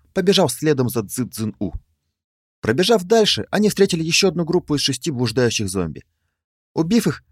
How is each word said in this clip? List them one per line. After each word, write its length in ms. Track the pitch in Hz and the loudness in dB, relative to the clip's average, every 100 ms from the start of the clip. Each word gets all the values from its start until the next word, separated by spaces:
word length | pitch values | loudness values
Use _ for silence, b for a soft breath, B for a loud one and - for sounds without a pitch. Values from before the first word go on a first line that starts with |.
| _ | _
побежал 360 | - 185 196 160 | -2 2 2 2
следом 400 | - 156 139 123 | 0 0 2 0
за 140 | 120 | -2
Цзы 220 | 98 - 113 | -4 -6 -6
Цзин 300 | - 110 - | -6 -8 -4
У. 120 | 95 - - _ _ _ _ _ _ _ | -6 -8 -14 _ _ _ _ _ _ _
Пробежав 420 | - 127 185 226 | -2 0 2 2
дальше, 420 | 180 226 208 - - | 4 2 4 0 -2
они 200 | 190 208 | 0 0
встретили 340 | - 196 170 | 2 2 2
еще 240 | 160 156 190 | 0 2 2
одну 160 | 165 | 0
группу 320 | 160 170 - 147 | 0 -2 0 -2
из 60 | |
шести 300 | - 131 - | -2 -4 -4
блуждающих 580 | 123 123 117 120 - 101 | -2 -2 2 0 0 -4
зомби. 340 | 95 85 69 - _ _ _ _ _ _ | -4 -4 -8 -18 _ _ _ _ _ _
Убив 340 | - 165 233 185 | -4 0 2 0
их, 160 | - - | -4 -10